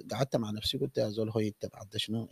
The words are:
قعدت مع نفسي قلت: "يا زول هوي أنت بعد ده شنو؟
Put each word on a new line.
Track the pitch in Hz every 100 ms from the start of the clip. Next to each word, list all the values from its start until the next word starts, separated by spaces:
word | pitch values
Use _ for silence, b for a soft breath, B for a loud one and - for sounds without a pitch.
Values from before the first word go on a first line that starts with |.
| -
قعدت | 123 135 135
مع | 107
نفسي | 107 - 131
قلت: | 131 120
"يا | 113
زول | 104 110
هوي | 110 107
أنت | - -
بعد | - 101
ده | 104
شنو؟ | - 113 110